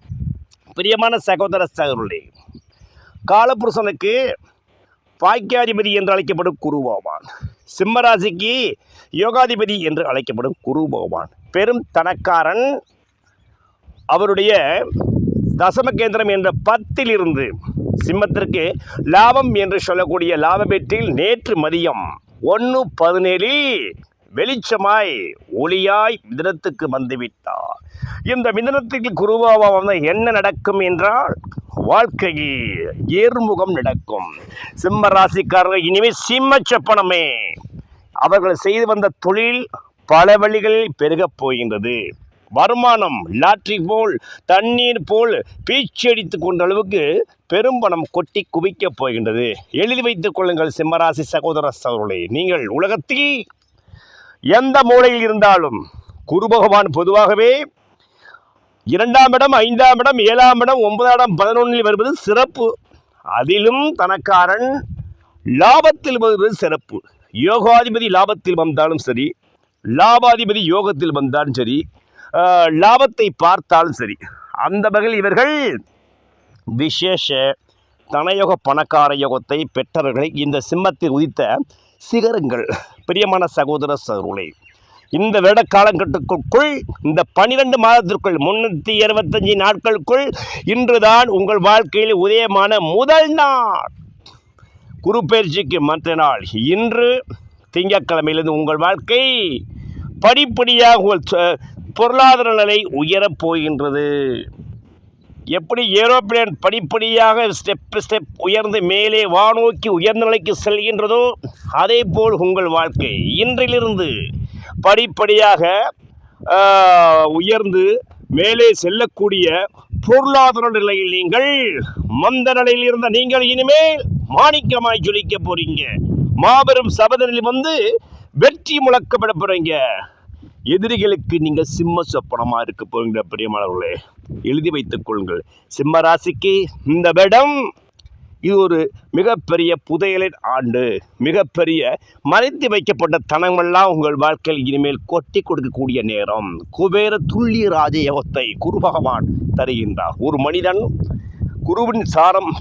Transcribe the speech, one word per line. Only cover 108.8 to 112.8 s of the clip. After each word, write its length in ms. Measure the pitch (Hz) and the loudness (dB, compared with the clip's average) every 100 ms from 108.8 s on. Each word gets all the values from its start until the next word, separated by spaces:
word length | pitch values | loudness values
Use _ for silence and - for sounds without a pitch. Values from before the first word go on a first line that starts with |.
மேலே 440 | 175 196 214 220 202 | 0 0 2 0 2
வானோக்கி 640 | 180 214 226 233 170 220 | 4 4 4 0 0 -2
உயர்ந்த 360 | 175 202 220 226 | 0 0 0 0
நிலைக்கு 280 | 220 170 185 208 | 0 0 -4 -2
செல்கின்றதோ, 640 | 208 214 214 208 233 247 220 131 - - | -2 -2 -2 0 0 0 -2 -12 -16 -6
அதே 300 | 143 196 240 208 | 0 2 2 0
போல் 180 | 175 220 | 0 0
உங்கள் 360 | 185 185 190 175 | 0 0 0 0
வாழ்க்கை 440 | 165 | 0